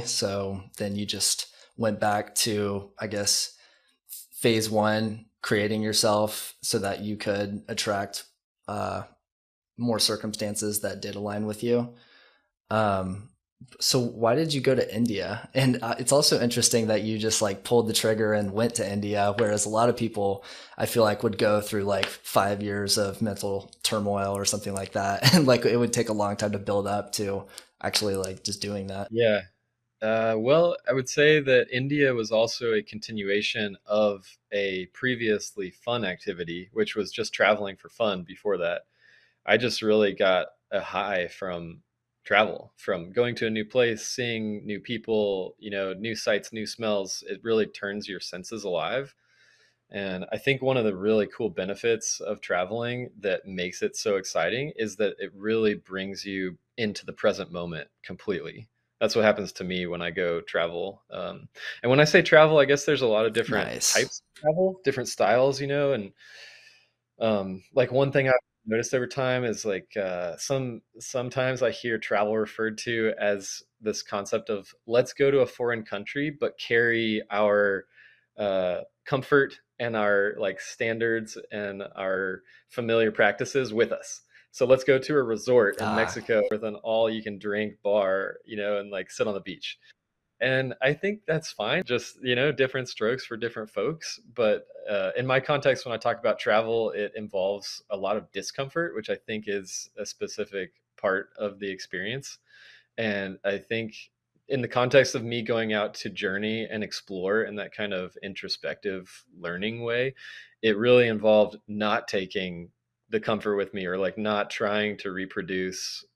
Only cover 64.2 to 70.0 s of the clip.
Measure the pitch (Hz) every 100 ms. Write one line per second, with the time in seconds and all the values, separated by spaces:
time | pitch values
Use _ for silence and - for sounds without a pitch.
64.2 | _ - 151 160 190 185 139 127 113 -
65.2 | 101 120 139 131 139 143 143 123 98 _
66.2 | - - - - - _ _ _ _ -
67.2 | 113 104 95 92 - 131 123 127 139 139
68.2 | 131 127 - _ 110 110 127 127 123 139
69.2 | 127 127 120 98 110 92 - 107